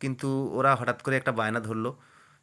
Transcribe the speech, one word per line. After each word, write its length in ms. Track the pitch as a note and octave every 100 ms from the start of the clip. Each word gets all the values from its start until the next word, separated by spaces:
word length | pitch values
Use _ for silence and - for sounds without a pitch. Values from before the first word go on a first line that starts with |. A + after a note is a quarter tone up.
কিন্তু 500 | C#3 B2+ C#3 C3+ C3
ওরা 220 | G2 C3+
হঠাৎ 280 | C3 A#2+ A#2
করে 140 | - C3+
একটা 160 | C3
বায়না 280 | A2+ A2 A2+
ধরলো। 360 | A2+ A2 A2+ C#3 - - - _